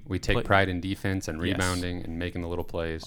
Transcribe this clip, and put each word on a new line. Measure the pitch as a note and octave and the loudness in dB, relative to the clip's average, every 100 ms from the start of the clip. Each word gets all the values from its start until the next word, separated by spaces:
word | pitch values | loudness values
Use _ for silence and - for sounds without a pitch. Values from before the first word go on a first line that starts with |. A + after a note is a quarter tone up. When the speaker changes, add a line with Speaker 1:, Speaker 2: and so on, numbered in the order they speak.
| - | -2
Speaker 1:
We | F#2 | -4
take | - F#2+ | 2 0
Speaker 2:
play" | |
Speaker 1:
pride | - G2 F#2+ | 6 6 6
in | F2+ | 0
defense | F#2+ F#2+ G2 F#2+ F2 | -2 -2 0 -2 -2
and | D#2 | -2
Speaker 2:
Yes. | F2+ | 0
Speaker 1:
rebounding | F#2 F#2 F2+ F2+ F2+ | 2 2 2 0 -4
and | E2+ E2 | -4 -4
making | F2 F2+ | -4 -4
the | E2+ | -4
little | F2 | -4
plays. | E2+ F2 E2 D#2+ | -4 -2 -2 -4